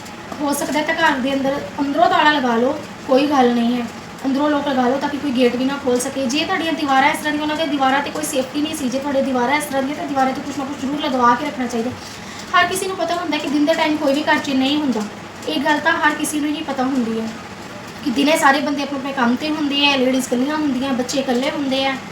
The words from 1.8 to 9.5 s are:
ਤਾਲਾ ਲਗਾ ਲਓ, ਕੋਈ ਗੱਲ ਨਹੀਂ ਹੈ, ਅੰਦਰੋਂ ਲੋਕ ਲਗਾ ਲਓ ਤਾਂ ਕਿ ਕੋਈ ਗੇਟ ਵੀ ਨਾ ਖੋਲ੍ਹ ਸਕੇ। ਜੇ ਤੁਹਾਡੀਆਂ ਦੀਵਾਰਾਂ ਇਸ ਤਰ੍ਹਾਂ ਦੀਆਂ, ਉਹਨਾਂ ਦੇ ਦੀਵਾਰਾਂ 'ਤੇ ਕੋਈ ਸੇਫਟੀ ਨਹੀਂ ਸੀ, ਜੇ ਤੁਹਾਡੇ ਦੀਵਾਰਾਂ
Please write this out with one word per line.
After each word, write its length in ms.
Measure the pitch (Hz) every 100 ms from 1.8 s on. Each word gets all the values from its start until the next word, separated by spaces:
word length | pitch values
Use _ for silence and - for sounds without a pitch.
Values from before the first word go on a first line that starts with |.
| 285 294 359
ਤਾਲਾ 260 | 359 302
ਲਗਾ 240 | 294 247 226
ਲਓ, 240 | 247 302 - - -
ਕੋਈ 200 | 262 294
ਗੱਲ 260 | 285 247
ਨਹੀਂ 280 | 240 233 247
ਹੈ, 60 | 233 - - - 269
ਅੰਦਰੋਂ 240 | 269 302
ਲੋਕ 180 | 285 285
ਲਗਾ 200 | 254 247
ਲਓ 100 | 269
ਤਾਂ 120 | 285
ਕਿ 80 | 294
ਕੋਈ 140 | 285
ਗੇਟ 240 | 247 247 247
ਵੀ 100 | 262
ਨਾ 140 | 277
ਖੋਲ੍ਹ 160 | 262 247
ਸਕੇ। 260 | 262 269 262
ਜੇ 200 | 285 330
ਤੁਹਾਡੀਆਂ 280 | 370 330
ਦੀਵਾਰਾਂ 360 | 311 294 269 285
ਇਸ 80 | 311
ਤਰ੍ਹਾਂ 140 | 302
ਦੀਆਂ, 120 | 302
ਉਹਨਾਂ 120 | 302 302
ਦੇ 100 | 320
ਦੀਵਾਰਾਂ 340 | 285 262 269
'ਤੇ 100 | 294
ਕੋਈ 140 | 294
ਸੇਫਟੀ 380 | 302 262 262 294
ਨਹੀਂ 140 | 302 320
ਸੀ, 140 | 254
ਜੇ 100 | 262
ਤੁਹਾਡੇ 220 | 285 269
ਦੀਵਾਰਾਂ 360 | 269 254 240